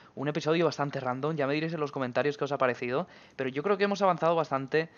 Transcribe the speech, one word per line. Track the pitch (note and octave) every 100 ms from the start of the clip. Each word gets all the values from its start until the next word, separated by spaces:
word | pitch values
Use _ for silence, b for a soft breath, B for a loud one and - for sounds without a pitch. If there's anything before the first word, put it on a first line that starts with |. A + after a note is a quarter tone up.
| B -
un | C#3
episodio | D#3+ D#3 E3
bastante | D#3+ C#3+ C#3+ C#3
random, | B2+ C3 D3 D#3+
ya | C3+
me |
diréis | D3+ D#3+
en | E3
los | C#3+
comentarios | C#3 B2 B2 C#3+ C#3+
qué |
os | C#3
ha | C#3
parecido, | C3 A#2+ B2 C3 F#3 B B -
pero | C3
yo | C3
creo | F#3 F#3+
que |
hemos | G3+ G3
avanzado | G3 E3 D#3+
bastante, | E3 D3+ C3+ C3+ D3+ E3